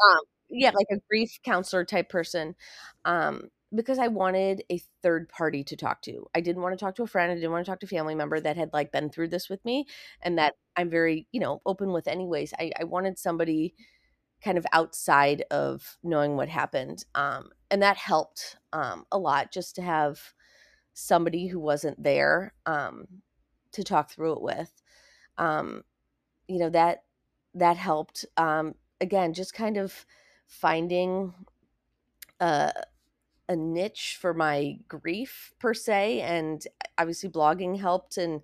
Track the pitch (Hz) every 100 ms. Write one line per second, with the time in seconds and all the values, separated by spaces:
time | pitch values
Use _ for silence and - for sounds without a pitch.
0 | 202 165 - _ _ 240 262 196 208 202
1 | - 214 226 - - 185 190 185 180 196
2 | 170 185 165 175 156 - - - - -
3 | - 175 151 143 - _ _ 214 233 262
4 | 240 208 185 185 196 190 - 175 - _
5 | 180 165 165 - 160 143 139 147 143 -
6 | - - - 170 175 180 180 185 196 190
7 | 226 190 175 170 165 170 180 185 196 170
8 | 156 156 151 156 151 160 156 151 147 143
9 | 151 - 165 175 - 196 233 262 277 -
10 | - - 175 165 151 - _ - 175 165
11 | 165 160 - 247 139 147 - 190 196 175
12 | - 175 180 160 151 - 165 - 165 175
13 | 190 185 190 165 165 156 160 - - _
14 | _ _ _ _ 214 180 156 160 165 -
15 | - 143 143 143 - 147 139 139 - -
16 | 170 156 147 143 135 160 143 139 139 175
17 | - - 143 131 - _ _ 202 202 196
18 | - - - - - - _ 156 127 87
19 | - 196 165 139 - 190 175 - 180 160
20 | 147 156 - _ _ _ _ _ _ -
21 | - 175 170 165 180 180 151 147 151 -
22 | 147 143 143 156 190 _ - 151 120 62
23 | - 190 _ _ _ _ _ - 185 190
24 | - - 160 151 135 - 170 _ _ _
25 | _ _ _ - 165 156 80 53 - _
26 | _ _ _ _ - 185 165 165 170 -
27 | _ _ _ _ _ 180 175 175 185 156
28 | 165 - - - 160 156 156 - _ _
29 | 190 196 175 165 185 - 220 208 196 -
30 | - _ _ _ _ - 165 160 170 175
31 | 185 185 190 180 - _ _ _ _ _
32 | _ _ - _ 170 147 147 - - _
33 | _ _ _ _ - 170 160 165 202 -
34 | - - 185 165 156 147 143 - - 156
35 | 160 190 262 - - _ 240 226 - 202
36 | 208 240 165 170 156 156 - _ - -
37 | 165 165 196 160 151 180 180 196 196 185
38 | - - 170 156